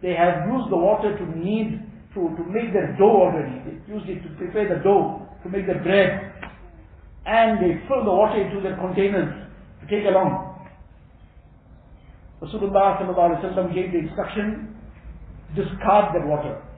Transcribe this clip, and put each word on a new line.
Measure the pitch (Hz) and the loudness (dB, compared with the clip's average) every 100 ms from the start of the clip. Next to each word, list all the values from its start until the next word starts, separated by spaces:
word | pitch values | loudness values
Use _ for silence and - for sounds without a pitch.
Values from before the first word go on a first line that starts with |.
They | 180 | -4
have | 165 175 165 185 | 2 2 2 -2
used | 262 240 | -2 0
the | 180 | 2
water | 180 214 214 - | 4 2 0 -4
to | 170 165 | -6 -6
knead, | 180 220 220 - - - - | -2 -2 -2 -6 -10 -18 -14
to, | 202 170 160 | -4 -4 -4
to | 170 | -4
make | 208 226 | -4 0
their | 202 160 - | 0 -2 4
dough | 202 214 180 | 6 8 4
already. | 160 196 - | 2 -4 -8
They | - - - | -12 -16 -12
used | 208 180 | -12 -8
it | 180 | -10
to | 160 - | -10 -12
prepare | 175 214 202 | -6 -2 0
the | 156 | 2
dough, | 196 202 160 - - - | 4 4 4 -4 -14 -16
to | 180 | -8
make | 196 180 | -6 -2
the | 151 | -2
bread. | 165 196 185 - - - - - - - - - - - | 2 4 4 2 -8 -14 -18 -18 -20 -20 -20 -20 -20 -16
And | - 220 226 214 | 0 4 4 4
they | 180 160 - | 2 0 -2
filled | 269 214 | 0 2
the | |
water | 185 214 220 | 4 4 2
into | 185 196 | -2 -2
their | 190 - | -4 -4
containers | 185 185 196 196 147 - - - - - | -4 0 2 2 -2 -6 -16 -20 -20 -20
to | - | -4
take | 202 | -2
along. | 208 190 190 - - - - - - - - - - - - - _ - - - - - - - | 2 4 2 -2 -8 -14 -20 -20 -20 -20 -20 -20 -20 -20 -20 -20 _ -20 -20 -20 -20 -20 -20 -18
Rasulullah | 160 214 196 196 196 180 | -12 -6 0 2 2 2
sallallahu | 185 175 170 | -2 2 2
alaihi | 165 | 2
wasallam | 190 185 180 | -4 -4 -2
gave | 185 180 | -2 -2
the | 175 | -4
instruction, | 156 - 185 - 208 220 - - - - - - - - - | -4 -6 -8 -4 -6 -6 -12 -16 -20 -20 -20 -18 -18 -20 -12
"Discard | - 190 - - 202 196 | -6 -6 -4 2 4 4
that | 165 147 | 0 -2
water." | 147 139 110 - | -2 -4 -10 -14